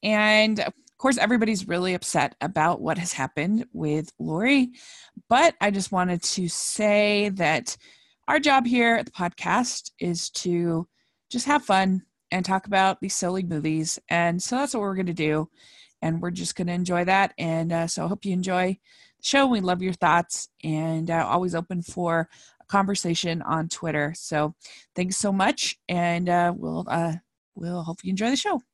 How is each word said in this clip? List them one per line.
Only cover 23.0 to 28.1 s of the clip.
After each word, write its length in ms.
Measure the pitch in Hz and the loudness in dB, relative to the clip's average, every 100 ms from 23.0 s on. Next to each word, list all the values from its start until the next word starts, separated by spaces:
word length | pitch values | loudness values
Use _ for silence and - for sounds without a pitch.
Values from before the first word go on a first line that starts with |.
| 175 170 175 165 | -2 -2 -2 -4
on 260 | - 160 165 | -2 -4 -4
Twitter. 440 | - 165 156 147 165 | -6 -4 -2 -2 -4
So 380 | - 156 151 - - - _ - | -6 -2 -2 -4 -20 -20 _ -6
thanks 220 | 180 190 | -4 -2
so 140 | 208 | 0
much. 440 | 196 196 294 - - _ | 2 2 0 -4 -6 _
And, 400 | 175 175 170 175 | -2 0 0 2
uh, 240 | 175 175 175 | 2 2 0
we'll, 300 | 160 165 180 | -6 -6 -4
uh, 260 | 165 170 165 _ _ _ - | -2 -2 -4 _ _ _ -12
we'll 280 | 170 175 | -8 -6
hope 160 | 165 165 | -6 -8
you 80 | 185 | -4